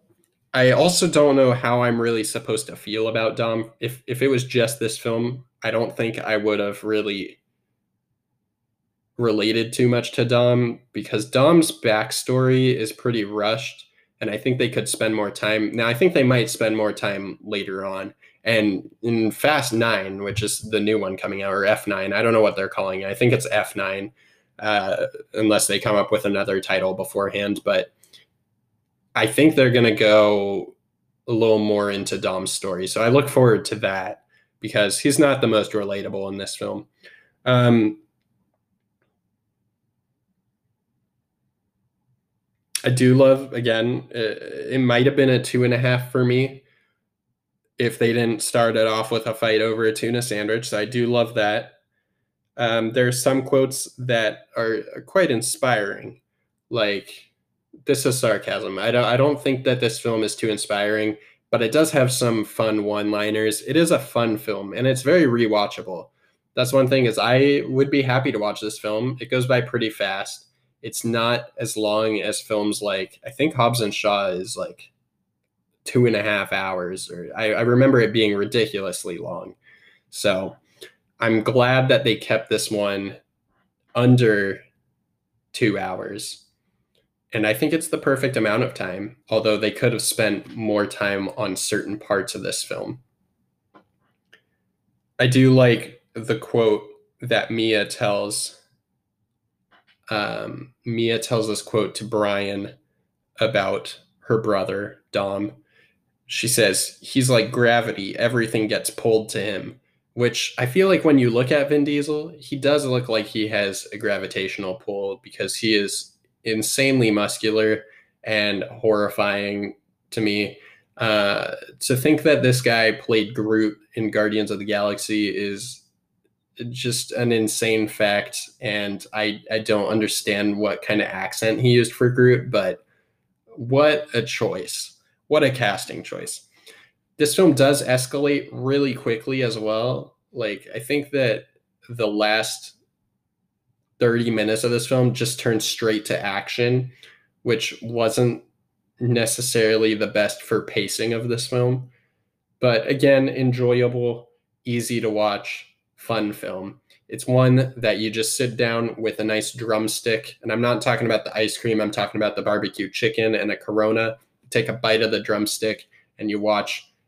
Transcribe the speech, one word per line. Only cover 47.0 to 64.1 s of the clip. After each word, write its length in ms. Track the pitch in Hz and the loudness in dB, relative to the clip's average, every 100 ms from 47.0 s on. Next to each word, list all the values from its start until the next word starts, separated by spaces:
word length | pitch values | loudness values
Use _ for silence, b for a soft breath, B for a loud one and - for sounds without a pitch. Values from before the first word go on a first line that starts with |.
| _ _ _ _ _ _ _ - | _ _ _ _ _ _ _ -4
if 180 | 120 - | -2 2
they 160 | 117 | 2
didn't 300 | 117 117 110 | 2 0 -2
start 340 | - 123 117 110 | -2 2 2 4
it 80 | 110 | 2
off 240 | 110 110 | 0 -2
with 160 | 117 117 | -4 -4
a 80 | |
fight 260 | 110 113 110 | -2 0 2
over 260 | 113 110 110 | 2 0 0
a 60 | |
tuna 300 | 110 113 123 | 0 -2 -2
sandwich. 480 | 123 104 107 117 123 | -2 -4 -2 -2 -2
So 80 | 104 | -4
I 80 | 107 | -2
do 220 | 120 120 | -2 0
love 260 | 120 117 | 2 0
that. 460 | 120 104 110 - _ _ _ _ _ _ _ _ - | 0 0 -2 -6 _ _ _ _ _ _ _ _ -4
Um, 360 | 117 113 113 | -2 0 0
there 140 | 127 123 | 0 0
are 40 | |
some 300 | 127 - 135 | 2 2 0
quotes 440 | 131 135 131 131 - - | 2 2 2 -2 -10 -8
that 520 | 127 117 107 - _ - | -2 0 0 -4 _ -6
are 280 | 113 110 - - - | -4 -4 -6 -14 -2
quite 240 | - 240 | 2 2
inspiring, 920 | 113 110 - 127 113 101 101 123 127 _ _ _ _ - | 0 -2 -2 0 0 -2 -8 -14 -20 _ _ _ _ -6
like, 600 | 120 104 98 - - - _ _ _ _ - - | -2 -2 -2 -8 -18 -20 _ _ _ _ -6 -2
this 200 | 131 135 | 0 0
is 140 | 123 | 0
sarcasm. 580 | 117 101 - 101 98 95 | 0 0 -2 -6 -6 -4
I 140 | 110 | 0
don't, 120 | 120 | 2
I 140 | 113 123 | 2 4
don't 240 | 143 139 | 2 2
think 220 | 143 131 | -2 -2
that 160 | 131 123 | 0 0
this 200 | 120 - | -2 -2
film 240 | 117 113 | -2 -2
is 120 | 107 - | -2 -2
too 140 | 113 | -4
inspiring, 680 | 104 - 101 104 107 107 104 b b _ | -4 -2 -2 0 0 -2 -4 b b _
but 140 | 117 | -2
it 80 | 113 | 2
does 180 | 143 160 | 2 2
have 220 | 147 127 | 2 2
some 320 | - 120 113 104 | 2 0 0 -2
fun 380 | - 110 107 | -2 0 0
one-liners. 800 | 104 104 104 104 104 110 107 107 | -2 -2 -2 -2 0 0 0 -2
It 120 | - 151 | 0 2
is 140 | 165 | 2
a 100 | 131 | 2
fun 380 | - | 0